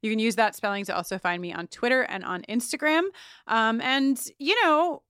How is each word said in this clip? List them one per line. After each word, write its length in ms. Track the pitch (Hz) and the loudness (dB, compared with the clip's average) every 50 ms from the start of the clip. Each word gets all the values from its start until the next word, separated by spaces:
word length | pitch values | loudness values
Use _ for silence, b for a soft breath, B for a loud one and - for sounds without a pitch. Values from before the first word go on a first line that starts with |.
You 100 | - 220 | 0 0
can 100 | 220 220 | 0 2
use 160 | 220 226 208 | 2 2 4
that 180 | 202 226 214 - | 4 2 2 2
spelling 300 | - - 208 202 202 202 | -2 -2 -2 -2 -2 -4
to 100 | 190 - | -4 -4
also 220 | - 180 - 196 185 | -4 -4 -4 -8 -4
find 240 | - 180 175 175 180 | -2 -2 -2 -2 -4
me 100 | 175 - | -6 -6
on 140 | - 170 | -8 -8
Twitter 360 | - - - - 240 254 262 240 | -10 -6 -2 -2 0 2 2 0
and 220 | - - 190 185 | -2 -4 -8 -6
on 180 | - 185 175 - - | -6 -8 -8 -6 -4
Instagram. 540 | 208 240 233 - - 277 - 302 311 330 349 392 B B B B B B B - | -4 -4 -2 -4 -6 -2 0 2 2 2 2 0 B B B B B B B -2
Um, 320 | 220 226 220 220 226 226 | 0 2 2 2 0 0
and, 380 | - 262 262 277 269 269 269 240 - - - _ | 0 0 2 2 2 2 2 0 -2 -12 -10 _
you 160 | 277 285 403 480 440 | 0 0 2 4 4
know 400 | 339 302 302 339 359 302 - _ _ | 4 6 4 4 2 0 -6 _ _